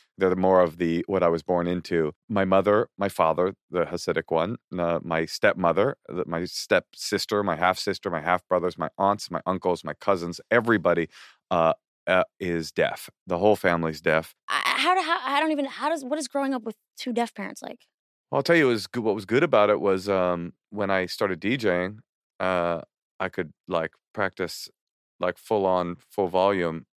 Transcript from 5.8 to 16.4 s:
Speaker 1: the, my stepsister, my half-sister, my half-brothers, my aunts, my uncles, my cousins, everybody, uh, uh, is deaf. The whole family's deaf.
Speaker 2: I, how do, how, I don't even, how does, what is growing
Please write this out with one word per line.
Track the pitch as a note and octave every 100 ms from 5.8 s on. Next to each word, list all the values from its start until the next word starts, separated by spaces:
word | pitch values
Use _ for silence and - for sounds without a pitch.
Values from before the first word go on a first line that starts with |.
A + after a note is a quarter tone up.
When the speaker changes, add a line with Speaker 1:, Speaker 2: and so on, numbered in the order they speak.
| A#2 - -
Speaker 1:
the, | F2 D#2+
my | E2
stepsister, | F2+ - - F#2+ - - - G2+ - G#2
my | G2+ D#2+
half-sister, | F2+ F#2 - F#2 G2+
my | E2
half-brothers, | D#2 F2+ - F2+ F2+ F2
my | D#2+ -
aunts, | G2 G#2 -
my | E2+
uncles, | - F#2 F#2 E2+
my | D2+
cousins, | E2+ - G2 F2 F2 -
everybody, | A#2+ A2+ A2 F2 E2+ D#2+ - - _ -
uh, | F2+ E2 D#2+ _ _ -
uh, | F#2 - -
is | F#2+ E2+ D#2
deaf. | - D#2 - - - -
The | F2
whole | G2+ G2+
family's | F#2 E2+ E2 D#2
deaf. | D#2+ D#2+ E2 - -
Speaker 2:
I, | C#3+ - -
how | D4
do, | F#4
how, | D#4+ E4+
I | C4 C#4+
don't | D#4+
even, | D4+
how | C4+ - C#4
does, | D#4+
what | C4 D4+
is | C4+
growing | C#4